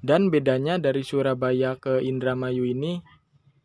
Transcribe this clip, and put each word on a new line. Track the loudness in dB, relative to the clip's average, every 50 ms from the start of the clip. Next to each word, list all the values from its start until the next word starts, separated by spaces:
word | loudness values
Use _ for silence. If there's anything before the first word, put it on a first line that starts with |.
| 2
Dan | 4 4 4 4 4
bedanya | 2 2 2 2 0 2 0 -2 -2
dari | 0 0 0 0 -2
Surabaya | -4 -2 -2 -2 0 0 0 0 0 0 0 2 0 0 -2 -4
ke | -4 -2 0 0 0
Indramayu | -2 -4 -2 -2 -2 -2 -2 -4 -4 -2 -2 -2 -2
ini | -2 -2 -4 -4 -6 -8 -10 -14 -20 _ _ _ _ _ _ _ _ _ _